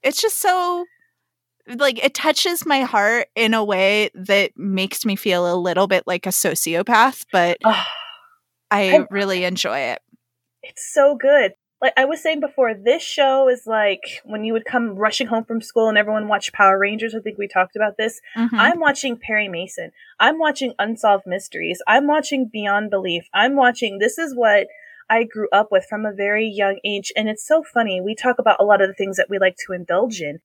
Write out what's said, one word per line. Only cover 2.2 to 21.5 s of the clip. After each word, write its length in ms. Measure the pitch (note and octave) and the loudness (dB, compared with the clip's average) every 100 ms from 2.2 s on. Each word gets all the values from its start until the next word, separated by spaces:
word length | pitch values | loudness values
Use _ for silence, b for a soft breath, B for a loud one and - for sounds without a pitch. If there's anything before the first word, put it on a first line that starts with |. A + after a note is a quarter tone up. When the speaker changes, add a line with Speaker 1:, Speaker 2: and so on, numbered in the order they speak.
| D4+ D#4 F#4 F4 E4 | -2 0 -2 -2 0
Speaker 1:
my 140 | C#4 | 0
heart 460 | B3+ G#3+ G#3 A#3 - | 2 0 2 0 -2
in 200 | - A3 | 0 0
a 100 | A3+ | 0
way 460 | G#3 F#3+ F#3+ G#3 G#3 | 0 2 2 2 -2
that 380 | - F#3 G3+ G3 - | -6 0 0 0 -4
makes 480 | G3+ F#3+ F#3+ - | -4 -4 -4 -4
me 120 | A3+ G3 | -4 -2
feel 340 | G#3 F3+ F3 | -2 0 0
a 40 | F3+ | -2
little 300 | F3 F3 G3 | -2 0 2
bit 180 | F#3 - | 0 -2
like 200 | F3 - | -6 -4
a 40 | |
sociopath, 920 | - G3 G3 - E3 G3+ A3 B3+ B3+ - | -2 -2 -2 -4 -4 2 4 4 0 -2
but 260 | F#3+ F3 F3 | 0 0 2
Speaker 2:
Ugh. 220 | A3 B B B B B B B _ _ _ | 0 B B B B B B B _ _ _
Speaker 1:
I 240 | G#3 F#3+ | 0 4
Speaker 2:
I 40 | D4+ | 2
love 80 | A#3 | 2
Speaker 1:
really 340 | G3 G3 F#3 | -4 -2 -2
Speaker 2:
it. 40 | F3+ | -2
Speaker 1:
enjoy 300 | F#3 - B2+ | -4 -4 -4
it. 220 | B2+ - _ _ _ _ _ _ | -4 -6 _ _ _ _ _ _
Speaker 2:
It's 280 | - - - | -20 -16 -2
so 240 | - C#4 C4 | 4 4 4
good. 360 | C4+ C#4+ G3 - _ _ | 4 4 2 -4 _ _
Like 100 | B3+ C4 | 0 2
I 80 | C4+ | 0
was 160 | D#4 | 0
saying 180 | D#4+ D#4 | -4 -2
before, 320 | C#4+ C#4 A#3+ | -4 0 0
this 300 | G#3 G#3+ D#4+ | 0 0 0
show 460 | - - C4+ C4+ C4 | -2 0 2 4 2
is 140 | B3 A3 | 2 -2
like 560 | A3 G#3 F#3 - - | 0 0 -2 -10 -18
when 180 | - G#3 | -12 -8
you 100 | A3 | -4
would 100 | A3+ | -4
come 300 | A3 B3 A#3 G3 | -2 -2 -2 -2
rushing 300 | G#3+ - A#3+ | -2 -2 -2
home 180 | A3+ | -4
from 160 | A3+ A3+ | -4 -8
school 280 | - A#3 A3 | -2 0 2
and 80 | G#3+ | 2
everyone 300 | G#3 G#3+ G#3+ | 0 -2 -2
watched 260 | G3+ - | -4 -4
Power 240 | - G3 F#3+ | 4 4 4
Rangers. 360 | G3+ G#3+ A3+ | 0 -2 -6
I 60 | A3 | -6
think 160 | G#3+ G3+ | -10 -8
we 100 | G3+ | -4
talked 300 | F#3 F#3 G#3 | -2 -2 -2
about 220 | G#3+ G#3 | -2 -2
this. 220 | A3 - B A3+ | -6 -6 B -4
Speaker 1:
Mm-hmm. 220 | A#3 A#3 | -2 2
Speaker 2:
I'm 220 | F4 F4 | 2 4
watching 380 | D4+ C#4 C4+ A#3 | 0 0 -6 -8
Perry 300 | - G#3+ G#3 | -4 -2 -2
Mason. 420 | E3+ F#3+ - E3+ b b b | -8 -10 -12 -14 b b b
I'm 200 | A#3+ D#4+ | 2 4
watching 340 | D#4 C#4+ B3+ - | 0 0 -6 -4
Unsolved 480 | G#3 A3+ A3 G3 F#3+ | -6 0 2 2 0
Mysteries. 560 | F#3 - | -8 -8